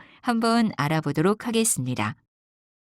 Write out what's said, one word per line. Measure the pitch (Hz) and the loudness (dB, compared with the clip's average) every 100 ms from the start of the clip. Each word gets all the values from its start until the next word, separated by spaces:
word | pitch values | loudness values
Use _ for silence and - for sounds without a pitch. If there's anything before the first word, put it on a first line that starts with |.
| - - | -8 -10
한번 | - 233 233 233 220 - | -4 0 2 2 0 0
알아보도록 | 147 160 147 147 175 208 240 | 0 0 0 2 2 2 -2
하겠습니다. | 226 226 - 127 123 107 - _ _ _ _ _ _ _ | 0 0 0 -4 -4 -4 -6 _ _ _ _ _ _ _